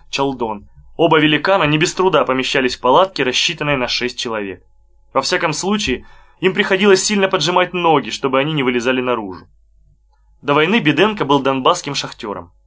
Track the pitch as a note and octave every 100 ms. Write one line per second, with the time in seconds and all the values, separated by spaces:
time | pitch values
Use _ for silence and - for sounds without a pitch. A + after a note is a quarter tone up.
0 | - - C#3 B2+ A2+ G#2 - - - -
1 | - D#3 D3+ D3 E3 G3 D3 D#3 F3+ -
2 | F#3 D3+ B2+ C3 B2+ C#3+ B2+ - B2 D3
3 | F#3+ - C3 B2 - D#3 D3 C#3 A#2+ -
4 | B2 - A#2+ A2 G2 F2+ _ _ _ _
5 | _ - - F3+ E3+ D3 F#3 G#3+ C3 A#2+
6 | - - - _ F#3 F#3+ G3+ F#3+ G3+ F#3+
7 | - G#3 F#3+ F#3 D3+ F3+ F3+ F3 E3+ D3
8 | A2 - C#3 C3 D3 D#3 B2+ A#2+ A#2 B2+
9 | B2+ A#2 G2 E2+ - _ _ _ _ _
10 | _ _ _ _ C3+ D3 D#3+ A#3 D3+ C#3
11 | G#3 G3+ C#3 C#3+ C3+ C3+ C#3 E3+ C#3+ C#3
12 | C3+ - A2 F#2 E2+ _